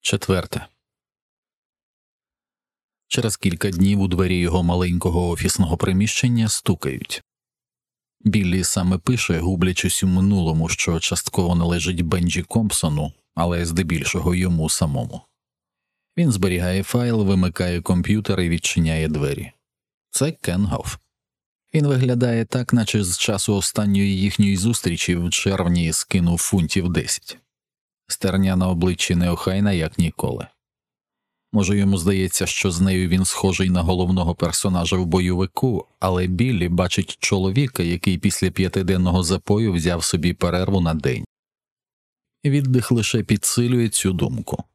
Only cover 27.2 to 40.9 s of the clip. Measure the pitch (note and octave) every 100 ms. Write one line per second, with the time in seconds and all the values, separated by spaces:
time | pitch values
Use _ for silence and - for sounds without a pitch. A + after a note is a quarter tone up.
27.2 | - - _ _ _ _ _ _ _ -
28.2 | G2 F#2 F#2+ F#2 F#2 F2 F#2 F2 - F2
29.2 | F2 F2 - F#2+ G2+ F#2 D#2+ - - -
30.2 | - - - _ _ _ _ _ _ _
31.2 | _ _ _ G#2+ F#2 G2+ G2 G2 E2+ F#2+
32.2 | F#2 - - - G2 E2+ F#2+ F#2 F#2 F#2+
33.2 | F#2 - G2 F2 F#2+ F2+ E2 F2+ F2+ F#2
34.2 | F2 E2+ E2+ E2 G#2 F2+ F2 F#2+ F2+ F#2
35.2 | F2+ F2+ F#2 - C3 G2+ - _ F#2 F#2
36.2 | F#2 F2+ B2 B2 F2 F2 F2+ - - -
37.2 | - G2 F#2+ F#2+ C#3+ - F2 F2 - F2+
38.2 | G2+ - F#2 E2+ F#2 G2 F#2 F#2 F2+ F2+
39.2 | E2+ F#2 - G#2 A2+ F2 D#2+ F2 - F2+
40.2 | D#2+ E2 F2+ F2 F#2 G2 E2+